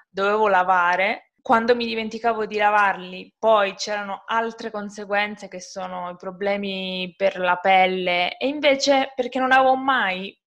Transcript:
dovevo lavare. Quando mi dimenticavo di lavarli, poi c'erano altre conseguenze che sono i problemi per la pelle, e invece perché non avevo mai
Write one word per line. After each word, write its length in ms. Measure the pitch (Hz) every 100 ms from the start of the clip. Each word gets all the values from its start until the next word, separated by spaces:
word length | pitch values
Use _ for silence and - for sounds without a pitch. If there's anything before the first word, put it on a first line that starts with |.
| _
dovevo 380 | 180 196 214 214
lavare. 800 | 185 185 185 175 180 196 - _ _
Quando 320 | - 226 226 240
mi 100 | 233
dimenticavo 600 | 226 220 226 233 220 214
di 100 | 208
lavarli, 800 | 208 208 196 180 180 185 185 -
poi 380 | 220 214 196 190
c'erano 480 | - 208 202 190 -
altre 460 | 226 233 226 226
conseguenze 800 | 208 202 208 202 202 208 208 196
che 100 | 180
sono 500 | - 196 185 180 180
i 40 | 180
problemi 960 | 190 180 196 202 202 190 190 185 185 -
per 200 | 196 185
la 200 | 180 175
pelle, 800 | 190 190 185 185 180 175 175 -
e 100 | 262
invece 640 | 294 285 269 277 269 269
perché 260 | - 247 262
non 120 | 254
avevo 240 | 262 262 262
mai 580 | 262 254 196 185 196 -